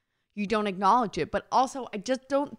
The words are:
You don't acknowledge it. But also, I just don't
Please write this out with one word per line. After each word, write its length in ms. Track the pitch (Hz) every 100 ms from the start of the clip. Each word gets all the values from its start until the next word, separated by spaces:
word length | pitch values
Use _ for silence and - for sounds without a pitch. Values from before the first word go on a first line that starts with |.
| _ _ _ 208
You 120 | 202
don't 200 | 220 208
acknowledge 500 | 185 196 240 214 -
it. 120 | 147
But 140 | 196 -
also, 360 | 226 262 269 240
I 40 | 214
just 320 | 208 262 -
don't 280 | 277 285